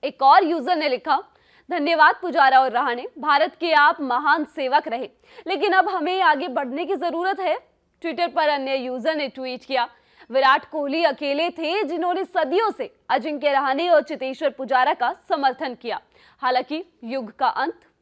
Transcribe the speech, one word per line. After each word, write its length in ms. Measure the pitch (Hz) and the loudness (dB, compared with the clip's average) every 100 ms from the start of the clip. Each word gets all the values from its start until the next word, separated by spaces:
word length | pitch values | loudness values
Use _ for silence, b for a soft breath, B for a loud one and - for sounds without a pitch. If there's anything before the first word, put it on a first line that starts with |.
एक 180 | 277 - | -8 0
और 220 | 269 330 | 6 6
यूजर 320 | 339 330 254 349 | 6 -2 0 0
ने 120 | 302 | 0
लिखा, 340 | 247 - 294 - b b b b | -2 0 -2 -2 b b b b
"धन्यवाद 440 | 349 285 330 311 440 | -4 0 4 4 4
पुजारा 380 | 359 247 269 262 | -2 2 4 6
और 100 | 262 | 4
रहाणे, 360 | 240 262 240 - - | 0 -2 -4 -8 -8
भारत 380 | 294 285 330 - | 0 2 2 -2
के 120 | 330 | 0
आप 280 | 302 294 330 | 4 4 2
महान 440 | 277 247 277 311 | -2 -2 2 0
सेवक 440 | 302 - 262 285 302 | 0 -6 0 0 0
रहे, 220 | 233 247 _ B B - | -8 -8 _ B B -6
लेकिन 260 | 359 403 | -2 2
अब 160 | 381 370 | 2 2
हमें 320 | 370 311 370 | 0 -2 2
आगे 280 | 349 294 320 | 2 2 -2
बढ़ने 360 | 247 269 277 | -4 -6 -6
की 120 | 330 370 | -4 -4
जरूरत 440 | 339 320 370 392 | -4 -4 -4 -2
है।" 360 | 370 466 _ _ _ _ | -2 -4 _ _ _ _
Twitter 280 | 339 302 339 | -10 -4 -4
पर 140 | 349 302 | 0 0
अन्य 280 | 285 269 269 | 0 -2 -4
यूजर 380 | 254 254 247 | -4 -4 -4
ने 140 | 311 277 | -4 -6
ट्वीट 360 | - 262 254 | -8 -10 -12
किया, 240 | - 269 240 b b b b | -4 -4 -4 b b b b
"विराट 340 | 240 262 285 | 2 4 2
कोहली 400 | - 311 285 302 | 0 -6 -4 0
अकेले 460 | 330 269 285 285 339 | 0 0 -4 -2 -2
थे 340 | 339 320 381 | -4 -4 -2
जिन्होंने 400 | 311 330 349 370 | -4 -4 -4 -4
सदियों 460 | 381 370 285 349 440 | -4 -2 0 0 0
से 260 | - 240 _ _ | -4 -12 _ _
अजिंक्य 440 | 269 262 294 285 | -2 -2 -2 0
रहाणे 360 | 269 277 269 349 | 0 0 -2 4
और 140 | 311 | 2
चेतेश्वर 480 | - 285 262 262 302 | 2 -6 -8 -4 -4
पुजारा 440 | - 262 262 254 | -4 -2 2 2
का 220 | 294 247 - _ | 2 -2 -4 _
समर्थन 460 | 320 269 254 294 | 0 0 -2 -8
किया। 260 | 240 240 190 _ b b b | -8 -8 -8 _ b b b
हालांकि 460 | 254 254 269 302 381 _ | 0 0 -2 -8 -10 _
युग 320 | 226 269 220 - | -8 -8 -8 -2
का 120 | 285 | -2
अंत।" 320 | - 269 - _ _ | 0 -4 -6 _ _